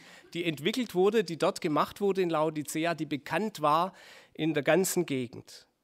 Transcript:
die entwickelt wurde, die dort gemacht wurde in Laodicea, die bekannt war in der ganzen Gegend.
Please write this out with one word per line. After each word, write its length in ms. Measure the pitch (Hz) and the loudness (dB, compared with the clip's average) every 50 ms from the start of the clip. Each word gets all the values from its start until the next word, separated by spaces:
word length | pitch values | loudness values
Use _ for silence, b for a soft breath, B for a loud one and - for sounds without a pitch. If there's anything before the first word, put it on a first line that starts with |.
| B B B B B B - | B B B B B B -8
die 100 | 170 165 | -4 -2
entwickelt 520 | 170 156 135 143 202 220 254 233 - - | -2 -4 -2 -2 -2 -2 -2 -4 -2 0
wurde, 260 | 180 185 202 208 226 202 | 2 4 4 4 2 0
die 160 | 170 170 143 | 0 -2 0
dort 220 | 160 180 202 - | 0 0 0 0
gemacht 400 | - 175 147 147 180 - - - | -2 0 0 0 0 0 -2 -2
wurde 220 | 202 196 185 190 185 | -2 0 0 2 0
in 80 | 170 | 0
Laodicea, 640 | 165 151 156 160 156 151 143 - - 160 160 170 170 | 2 0 0 0 -2 -4 -8 -6 -4 -2 -2 -2 -2
die 120 | 151 156 | -2 -4
bekannt 560 | 147 156 131 - - 160 170 208 214 - - 151 | -6 -6 -6 -4 -2 -2 -2 -2 -2 -4 0 2
war 300 | 147 151 165 175 190 B B B B B B B B B | 4 4 4 2 0 B B B B B B B B B
in 180 | - 156 160 151 | -2 -2 0 0
der 120 | 151 135 | 0 2
ganzen 420 | - 156 175 190 180 - 180 170 | 4 4 4 4 2 0 -2 -2
Gegend. 640 | - 139 131 123 113 - 113 - - - - - _ _ _ | 0 -2 -4 -4 -6 -8 -14 -16 -18 -20 -20 -20 _ _ _